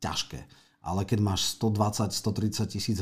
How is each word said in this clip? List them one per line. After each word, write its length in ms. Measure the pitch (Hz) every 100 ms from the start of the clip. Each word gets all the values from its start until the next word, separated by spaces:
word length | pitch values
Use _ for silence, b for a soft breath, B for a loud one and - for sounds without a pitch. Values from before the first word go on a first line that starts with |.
ťažké. 400 | - - - 67 - b b b
Ale 240 | - 95
keď 160 | 95 104
máš 240 | 104 95 -
sto 140 | - 113
dvadsať, 400 | 107 107 107 101
sto 240 | - 110
tridsať 480 | 95 107 - 104 101
tisíc 180 | - 98